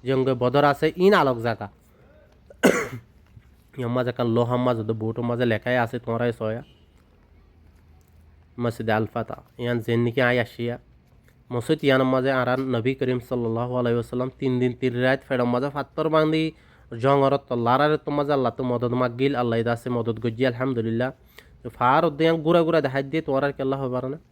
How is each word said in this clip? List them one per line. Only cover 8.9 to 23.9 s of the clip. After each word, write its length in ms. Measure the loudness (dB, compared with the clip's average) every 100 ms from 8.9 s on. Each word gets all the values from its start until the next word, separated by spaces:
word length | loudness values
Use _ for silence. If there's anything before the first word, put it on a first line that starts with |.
আল 140 | 0
ফাতা। 320 | 0 -6 -8 -12 -16 -8
ইয়ান 200 | -4 -4
জেন 200 | 0 0
নাকি 180 | 0 2
আই 160 | 2 2
আসিয়া। 360 | -2 -6 -8 -8 _ _ _ _ _ _ _
মসজিদ 300 | -8 -2 0
ইয়ান 180 | 2 2
মাঝে 280 | 2 2 0
আরান 300 | 0 0 -2 0
নবী 200 | -2 -2
করিম 240 | -2 -2 -2
সাল্লাল্লাহু 540 | -4 -4 -2 -2 -2 -2
আলাইহি 200 | 0 0
ওয়াসাল্লাম 300 | -2 -6 -6 -4
তিন 140 | -2 0
দিন 120 | 0
তিন 200 | 0 -4 0
রাত 180 | 0 0
ফেডার 240 | -2 -2 0
মাঝে 220 | 0 -2
পাথর 380 | -6 -8 -4 0
বান্ধি 340 | 2 2 0 -2 -6 _ -20 -16
জঙ্গরত 520 | -2 2 4 4 2 -2
তো 80 |
লারারে 420 | -2 2 4 4 0
তো 120 | -2
মাঝে 220 | -4 0
আল্লাহ 180 | 0 0
তো 80 | -2
মদদ 300 | -4 -2 0
মাগিল, 400 | 0 -2 0 0
আল্লাহ 220 | 0 0 0
ইদাসে 300 | 0 -4 -2
মদদ 280 | -2 -2 -4
গজ্জি, 240 | -4 0
আলহামদুলিল্লাহ। 640 | -2 0 -2 -2 -2 -2 -4 -6 _ -20 -20 -16
তো 80 | -16
ফার 320 | 0 2 4
উদ্দিয়ান 300 | 2 2 2 2
গুড়া 240 | 4 4
গুড়া 180 | 4 2
দেখাই 220 | 0 -2
দিয়ে 180 | -2 -4
তোমার 220 | -2 0
আর 100 | -2
কেল্লা 240 | -2 -4 -2
হবে 320 | -4